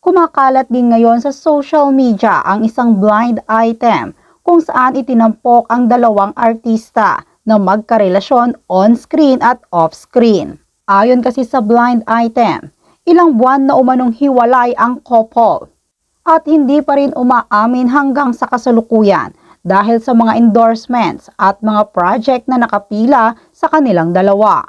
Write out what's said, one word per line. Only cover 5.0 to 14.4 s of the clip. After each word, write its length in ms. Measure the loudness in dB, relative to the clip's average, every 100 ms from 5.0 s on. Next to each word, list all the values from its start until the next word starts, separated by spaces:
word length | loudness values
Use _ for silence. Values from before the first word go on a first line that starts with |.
| -2 0 0 -2 2 2 2
ang 160 | -2 0
dalawang 480 | 2 2 0 -2 -2
artista 880 | -4 -2 -4 -4 -4 -2 -2 -2 -10 _ -4
na 80 | -2
magkarelasyon 1000 | 0 -2 -2 0 0 -2 0 0 0 -4 _
on-screen 720 | 0 2 0 -2 0 0 2
at 160 | 0 -4 _
off-screen. 880 | -2 -2 -4 -4 0 2 0 -2 -14 _ _
Ayon 400 | -4 0 2 0
kasi 240 | 0 -4 -4
sa 160 | -4
blind 400 | 0 0 2 -2
item, 640 | -2 -2 -2 -2 -2 -2 -10 _ _ _ 0
ilang 320 | 2 4 2
buwan 280 | 0 0 0
na 80 | 0
umanong 320 | 0 0 -2
hiwalay 640 | -2 -2 0